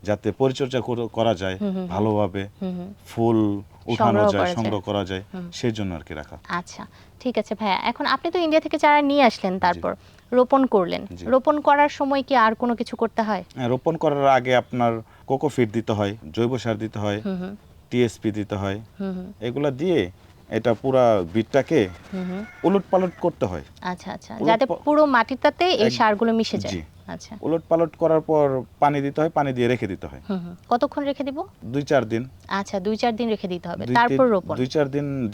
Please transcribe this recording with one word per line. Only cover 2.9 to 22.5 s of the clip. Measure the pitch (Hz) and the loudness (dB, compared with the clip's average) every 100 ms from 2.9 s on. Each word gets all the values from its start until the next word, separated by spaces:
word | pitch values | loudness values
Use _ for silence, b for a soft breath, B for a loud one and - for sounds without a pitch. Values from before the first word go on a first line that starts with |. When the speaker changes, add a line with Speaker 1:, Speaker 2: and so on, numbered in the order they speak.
| - - | -16 -12
Speaker 1:
ফুল | - 117 113 107 101 - - - | -2 2 2 2 -2 -8 -18 -8
উঠানো | 117 214 | 0 2
Speaker 2:
সংগ্রহ | 202 208 | 4 2
Speaker 1:
যায়, | 196 | 2
Speaker 2:
করা | 180 | 0
যায়। | 175 | -2
Speaker 1:
সংগ্রহ | - 104 95 | -2 -4 -2
করা | 101 92 | -4 -2
যায়, | 95 98 | -6 -8
Speaker 2:
হুম। | 185 175 - | -14 -12 -4
Speaker 1:
সেই | 123 110 | -4 -4
জন্য | 98 82 | -6 -8
আর | - | -10
কি | |
রাখা। | 76 73 - - 175 | -12 -12 -16 -8 -8
Speaker 2:
আচ্ছা, | - - - b b - | -8 -16 -18 b b -10
ঠিক | 254 226 | -6 -4
আছে | 208 220 | -6 -4
ভাইয়া। | 214 185 - | -2 -2 -2
এখন | 240 285 262 | -4 -2 -2
আপনি | 339 | -2
তো | 359 330 | -2 2
ইন্ডিয়া | 311 311 | 2 0
থেকে | 302 | 2
চারা | 302 294 | 4 4
নিয়ে | 285 285 247 | 4 6 4
আসলেন, | - 196 | 4 -4
Speaker 1:
জি। | 185 180 | 0 0
Speaker 2:
তারপর | 175 180 196 b b _ | 0 -4 -6 b b _
রোপণ | 247 247 269 262 208 | 2 4 4 4 2
করলেন। | 175 175 202 87 | 2 -2 -6 -10
Speaker 1:
জি। | - | 0
Speaker 2:
রোপণ | 254 269 302 294 | 2 4 2 4
করার | 285 294 - | 4 4 2
সময় | 277 277 | -2 0
কি | 262 262 | 2 4
আর | 220 220 | 4 2
কোনো | 247 226 | -2 -2
কিছু | 240 - | -6 -4
করতে | 220 - | -2 -2
হয়? | 220 196 180 131 | -2 -4 -6 -4
Speaker 1:
হ্যাঁ, | 123 | -2
রোপণ | 127 - 160 | 0 0 0
করার | 156 143 139 131 | 0 4 4 4
আগে | 123 127 | 4 2
আপনার | 117 123 120 113 113 b - | 2 0 0 0 -8 b -4
কোকোপিট | 135 151 127 113 113 | 0 0 2 0 0
দিতে | 110 | -2
হয়, | 107 101 110 78 78 | 0 0 -2 -8 -2
জৈব | 120 127 | 0 0
সার | 117 107 | -2 -4
দিতে | 110 107 | -4 -4
হয়, | 104 104 151 | -4 -2 -4
Speaker 2:
হুম | 185 | -8
হুম। | 185 208 - - _ | -10 -14 -20 -20 _
Speaker 1:
টিএসপি | 123 120 - 110 | 0 0 0 -6
দিতে | 104 101 104 | -4 -6 -4
হয়। | 98 101 113 - | -4 -6 -10 -10
Speaker 2:
হুম | 196 185 | -8 -8
হুম। | 185 202 113 | -12 -10 -8
Speaker 1:
এগুলা | 131 147 | -2 -4
দিয়ে | 127 175 165 90 - - - - | -2 0 0 0 -6 -20 -20 -6
এটা | 110 120 113 | -2 0 0
পুরা | 135 131 120 107 85 | 2 4 6 4 2
বিটটাকে | 98 110 269 - 160 95 90 - | -2 0 0 2 2 2 -4 -10
Speaker 2:
হুম | 190 180 | -8 -6
হুম। | 185 220 | -8 -10